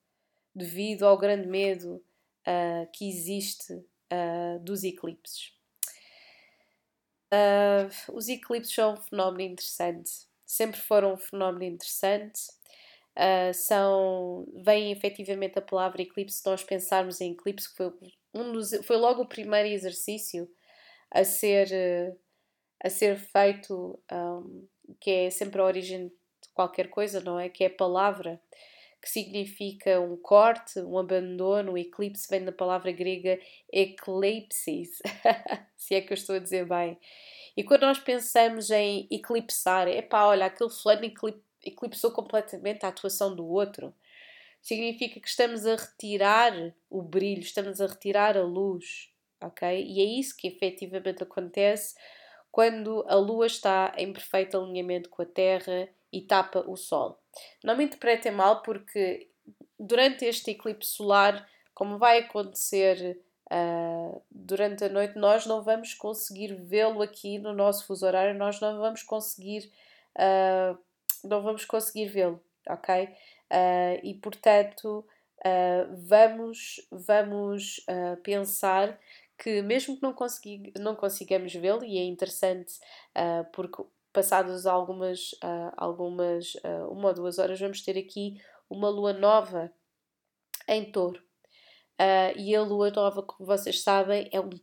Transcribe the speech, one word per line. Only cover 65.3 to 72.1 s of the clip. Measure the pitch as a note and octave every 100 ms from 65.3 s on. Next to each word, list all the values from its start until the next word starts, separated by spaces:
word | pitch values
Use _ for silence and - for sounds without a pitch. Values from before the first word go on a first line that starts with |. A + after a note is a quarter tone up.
| A3 A3+
não | A3
vamos | G#3 A3 A3+
conseguir | - G#3 G#3+ - G3 G#3 G3
vê-lo | F3 G3+ A3 G#3+
aqui | G#3 G#3 G3+ G3+
no | G#3
nosso | G3+ G3+ G3+ -
fuso | F#3+ F#3+
horário, | F#3 G3 G3+
nós | G3+ G#3
não | G#3+ G#3+
vamos | A3 A3
conseguir, | - A3 G#3+ - F#3+ G#3 G#3 _ _ _ _ -
ah, | F#3+ F#3+ F#3+ F#3 F#3 F3 _ _ _ -
não | G3 G#3
vamos | G#3 G#3+ -
conseguir | A3+ A3 G#3
vê-lo, | G#3